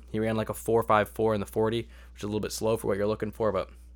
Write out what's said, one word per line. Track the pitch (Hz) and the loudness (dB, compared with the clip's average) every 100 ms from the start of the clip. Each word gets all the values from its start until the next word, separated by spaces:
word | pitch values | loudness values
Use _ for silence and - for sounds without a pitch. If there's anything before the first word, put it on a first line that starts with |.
| - | -4
He | 110 | -2
ran, | 110 110 | 0 0
like, | 107 | -2
a | |
four | 104 - 113 | -4 2 2
five | 110 107 101 | 4 4 4
four | - 110 | 0 0
in | 107 | 2
the | 98 | -2
forty, | - 110 117 113 - - | 0 0 0 -6 -14 -20
which | - | -10
is | |
a | 104 | -4
little | 104 | -2
bit | 98 | -4
slow | - 110 110 | -2 0 0
for | 110 | 0
what | 98 | 0
you're | 104 | 0
looking | 107 107 | 0 -4
for, | - 113 | -2 0
but | 95 - - - | 0 -4 -10 -20